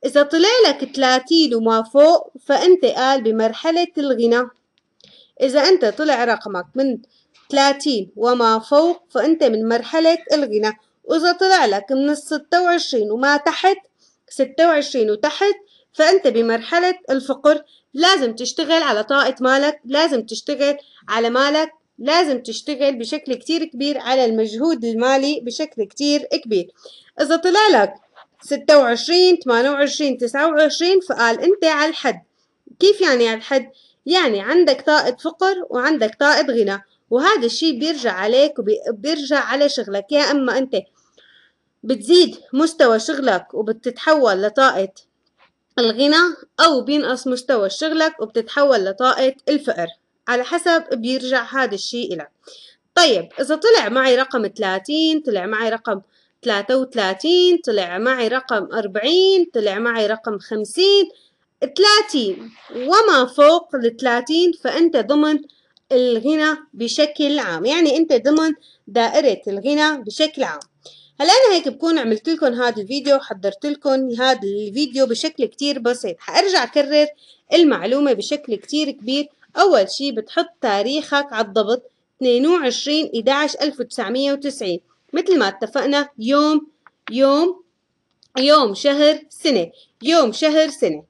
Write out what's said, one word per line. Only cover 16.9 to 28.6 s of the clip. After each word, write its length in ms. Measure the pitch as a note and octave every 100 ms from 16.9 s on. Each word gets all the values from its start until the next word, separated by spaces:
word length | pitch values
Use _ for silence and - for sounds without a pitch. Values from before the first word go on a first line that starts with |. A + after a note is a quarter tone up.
| F4+ -
الفقر. 540 | C4+ C4+ C4+ D4 D4 - _ _
لازم 420 | C4 F4 F#4+ B3+ A3+
تشتغل 480 | B3 - D4 E4
على 200 | D4 G#3+
طاقة 320 | G#3+ C#4 B3+ C4
مالك، 420 | B3+ C4+ C#4+ D4 A#3
لازم 400 | C#4 D#4+ C4+ A3
تشتغل 520 | A3 - C#4 C#4+ C#4+ - _ -
على 200 | G#3+ A#3
مالك، 420 | A#3+ C#4 D4+ D#4 _ _ _
لازم 420 | A#3+ E4 F4 B3+
تشتغل 580 | A#3+ A3 - C#4 C#4 C4
بشكل 340 | A3+ D#4 D4
كتير 320 | B3 - D#4+ D#4+
كبير 320 | A#3+ C#4 C#4
على 280 | A3+ C4 B3
المجهود 600 | A3 A3 G#3+ D#4 D4+ A#3
المالي 540 | A3 B3 C4+ C#4 D4
بشكل 400 | A#3+ A#3 D#4 -
كتير 380 | G3+ - C#4+ C#4+ - E4
كبير. 280 | A#3+ G#3 F3 _ - - _ -
إذا 140 | D4 E4
طلع 320 | E4+ F#4 G#4+
لك 220 | C#4+ G3+ - _ - - _
ستة 340 | - C#4+